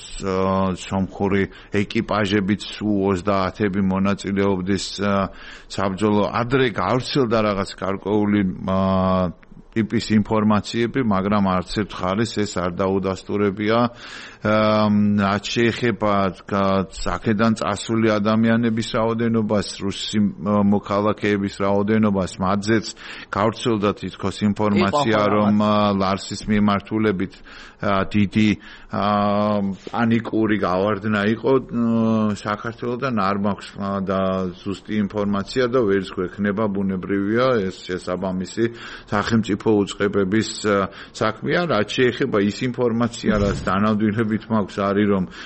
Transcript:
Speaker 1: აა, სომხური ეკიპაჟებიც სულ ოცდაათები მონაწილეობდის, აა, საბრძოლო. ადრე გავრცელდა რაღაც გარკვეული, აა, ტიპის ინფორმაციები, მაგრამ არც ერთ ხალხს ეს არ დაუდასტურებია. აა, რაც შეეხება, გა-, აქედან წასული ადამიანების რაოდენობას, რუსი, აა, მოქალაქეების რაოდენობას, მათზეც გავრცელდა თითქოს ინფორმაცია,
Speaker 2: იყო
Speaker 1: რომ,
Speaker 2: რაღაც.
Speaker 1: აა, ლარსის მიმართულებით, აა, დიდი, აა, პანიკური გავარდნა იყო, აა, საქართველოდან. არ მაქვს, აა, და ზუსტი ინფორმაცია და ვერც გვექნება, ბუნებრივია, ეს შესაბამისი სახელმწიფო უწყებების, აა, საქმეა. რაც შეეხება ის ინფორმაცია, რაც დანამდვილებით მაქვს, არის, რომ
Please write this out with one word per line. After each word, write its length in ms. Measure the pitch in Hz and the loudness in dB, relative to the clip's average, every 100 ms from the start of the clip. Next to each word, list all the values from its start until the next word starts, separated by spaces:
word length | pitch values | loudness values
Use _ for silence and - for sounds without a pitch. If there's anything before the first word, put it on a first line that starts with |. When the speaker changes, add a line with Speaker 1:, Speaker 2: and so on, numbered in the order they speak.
| - - | -14 -8
Speaker 1:
აა, 580 | 98 92 95 95 95 90 | -2 0 2 2 0 -4
სომხური 680 | - 98 92 - 98 98 95 - - | -4 -2 -2 -2 0 0 -2 -6 -4
ეკიპაჟებიც 920 | 104 98 113 104 101 98 104 95 104 | -2 -2 -2 0 0 0 0 0 -2
სულ 340 | - - 104 101 98 | -6 -6 -2 0 0
ოცდაათები 720 | 92 95 98 92 - 104 95 | 0 0 0 -2 -2 -2 0
მონაწილეობდის, 1040 | 95 95 98 98 95 98 98 95 92 95 - - | 0 2 0 -2 -2 0 2 0 0 -2 -4 -4
აა, 280 | 101 98 95 - - - | -2 0 -2 -6 -20 -20
საბრძოლო. 600 | - - 98 92 107 104 98 | -10 -4 -4 0 0 2 0
ადრე 380 | 107 120 135 127 | -2 0 0 0
გავრცელდა 680 | 95 92 127 113 147 120 113 | 0 0 -2 0 0 2 2
რაღაც 300 | 107 98 92 | 2 0 -4
გარკვეული, 680 | - 92 98 95 107 104 104 95 - | -6 -6 -4 0 0 2 2 0 -2
აა, 640 | - 95 95 95 92 92 90 - - - - | -2 0 2 2 2 2 0 -6 -18 -20 -6
ტიპის 360 | 110 107 117 - | -4 0 -2 2
ინფორმაციები, 920 | 107 101 110 107 104 - 117 117 135 | 2 2 2 4 2 0 -2 0 0
მაგრამ 420 | 113 95 98 104 95 | 0 0 2 2 2
არც 240 | 92 87 113 | 0 -2 -4
ერთ 120 | 95 | -4
ხალხს 420 | - 92 98 120 107 | -2 -2 0 0 -2
ეს 160 | 101 | -2
არ 180 | - 90 | -2 -2
დაუდასტურებია. 1040 | 90 95 98 95 92 - 101 104 95 104 113 120 - - - - - | 0 0 2 0 -4 -4 0 0 0 0 2 2 -2 -18 -16 -18 -4
აა, 480 | 107 107 107 107 107 104 104 | 0 2 4 4 4 4 4
რაც 300 | 104 98 101 | 2 2 0
შეეხება, 680 | - 120 117 - 120 95 104 101 95 85 | -2 0 2 2 0 0 2 2 0 -4
გა-, 440 | - 101 98 98 90 - 98 | -4 0 2 2 0 -4 -4
აქედან 440 | 90 117 104 113 | -2 0 2 2
წასული 540 | 110 87 98 - 113 110 | 2 -2 -4 -2 2 2
ადამიანების 800 | 107 104 110 113 113 117 113 107 | 2 2 2 4 2 2 0 -2
რაოდენობას, 760 | 120 113 113 117 113 107 104 87 | 0 0 0 0 0 2 0 -2
რუსი, 440 | - 98 - - 107 | -4 -6 -6 -2 0
აა, 420 | 101 - 92 104 | 0 0 0 2
მოქალაქეების 920 | 101 101 - 101 104 101 104 101 98 - | 4 2 0 0 0 0 0 0 -2 -2
რაოდენობას, 760 | 98 101 101 110 107 98 90 | 0 2 2 2 2 2 -2
მათზეც 520 | - 92 101 101 113 - - - - - | -2 0 0 2 0 0 -12 -16 -16 -6
გავრცელდა 640 | 98 110 101 120 107 101 | 0 0 0 -2 0 0
თითქოს 440 | 92 92 - 98 - | -2 -6 -6 -6 0
ინფორმაცია, 760 | 107 101 104 101 196 147 113 107 | 0 2 2 2 2 2 2 2
Speaker 2:
იყო 140 | 104 | 2
Speaker 1:
რომ, 220 | 104 104 | 2 2
Speaker 2:
რაღაც. 200 | 104 104 | 4 4
Speaker 1:
აა, 160 | 104 104 | 4 2
ლარსის 500 | 98 95 98 - 101 | 2 0 -2 -6 -8
მიმართულებით, 880 | 101 107 104 98 - 110 107 92 95 - - - - | 0 2 4 2 -2 0 0 0 -4 -8 -20 -20 -20
აა, 280 | - 104 98 | -6 -2 0
დიდი, 440 | 95 107 98 110 107 95 - - - | 2 2 2 4 4 2 -4 -20 -8
აა, 720 | 104 101 104 104 101 104 104 98 95 | -2 0 2 2 0 0 0 -2 -6
პანიკური 720 | - 107 117 113 110 110 107 107 | -6 -2 2 2 0 0 2 2
გავარდნა 640 | 92 92 101 98 107 104 | 2 2 2 0 0 0
იყო, 280 | 104 113 120 | 0 0 2
აა, 760 | 135 127 120 117 113 113 110 107 | 2 0 -2 0 2 2 2 0
საქართველოდან. 840 | 101 107 104 117 110 120 123 135 110 | -2 -4 -4 -6 -8 -6 -4 -2 0
არ 200 | 95 101 | 0 0
მაქვს, 300 | 101 95 - | -2 -4 -8
აა, 280 | - 98 98 | -8 -6 -4
და 200 | 95 95 95 95 92 | -2 0 0 0 -4
ზუსტი 420 | 87 101 92 - 107 | -6 -8 -8 -4 -2
ინფორმაცია 680 | 95 104 101 101 98 127 123 | -2 -2 -2 -2 -2 0 2
და 140 | 131 | 2
ვერც 280 | 104 98 95 | 2 2 0
გვექნება, 540 | - 90 - 101 98 110 | -4 -6 -2 -2 0 -2
ბუნებრივია, 800 | 98 98 92 92 98 98 117 131 117 | -2 -2 -2 -2 0 0 2 2 2
ეს 160 | 95 - | -2 -6
შესაბამისი 880 | - 90 - 90 95 92 90 - 113 117 - - | -8 -6 -4 -4 -4 -4 -6 -2 -2 -4 -16 -16
სახელმწიფო 680 | - 104 98 113 101 104 117 | -4 -2 0 0 0 0 2
უწყებების, 800 | 104 98 - 98 101 95 110 101 - | 2 2 0 0 0 2 0 -2 -2
აა, 280 | 104 101 92 - - | 0 2 0 -6 -12
საქმეა. 520 | - 110 - 131 175 | -4 -2 -2 -2 0
რაც 260 | 170 107 104 | 2 0 0
შეეხება 500 | - 123 - 131 110 | 2 2 2 0 2
ის 180 | 104 - | 0 0
ინფორმაცია, 760 | 131 120 120 113 117 - 104 | -4 -2 0 0 -2 -2 0
რაც 240 | 104 101 - | 2 2 0
დანამდვილებით 840 | - 95 107 107 110 104 107 107 | 0 0 2 2 2 0 0 -2
მაქვს, 320 | - 110 92 - | -2 -2 -2 -2
არის, 280 | 101 101 101 | 0 2 2
რომ 160 | 101 87 - | 2 -2 -8